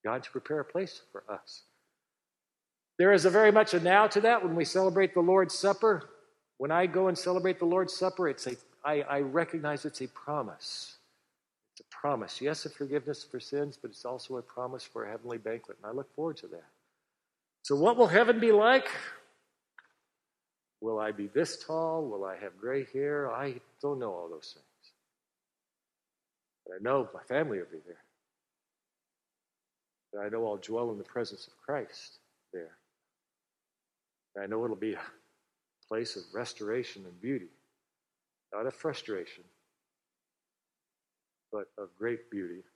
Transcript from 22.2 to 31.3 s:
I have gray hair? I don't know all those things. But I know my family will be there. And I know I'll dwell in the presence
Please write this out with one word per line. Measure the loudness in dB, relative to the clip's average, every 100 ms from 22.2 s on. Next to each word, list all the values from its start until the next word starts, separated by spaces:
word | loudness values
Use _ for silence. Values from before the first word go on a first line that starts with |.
I | -6 -8
have | -12 -8
gray | -4 -4 -4
hair? | -4 -2 -2 -4
I | -4 -6 -8 _ _
don't | -6 -4
know | -6
all | -8 -10
those | -14 -16
things. | -20 _ _ _ _ _ _ _ _ _ _ _ _ _ _ _ _ _ _ _ _ -18
But | -8
I |
know | -2 -2 -2
my | -10
family | -4 -2 -2 -4
will | -8
be | -14 -18
there. | -20 _ _ _ _ _ _ _ _ _ _ _ _ _ _ _ _ _ _ _ _ _
And | -10
I | -6
know | -4 -4
I'll | -6
dwell | -6 -4 -4
in | -6
the |
presence | -10 -8 -8